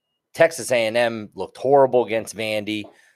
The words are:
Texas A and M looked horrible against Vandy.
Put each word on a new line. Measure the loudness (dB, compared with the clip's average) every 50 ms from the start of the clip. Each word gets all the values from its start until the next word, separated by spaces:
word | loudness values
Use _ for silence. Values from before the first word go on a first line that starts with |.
| _ _ _ _ _ _ 0
Texas | 2 2 2 2 -2 -4 -2
A | 0 0 0
and | 0 0 0
M | 0 0 -2 -6 -10 -12 -10
looked | -12 -12 -12 _ -6
horrible | 0 4 6 6 6 6 4 2 0
against | 0 -2 -4 -6 -6 -10
Vandy. | -8 -6 -4 -4 -4 -4 -4 -6 -6 -6 -10 _ _ _ _ _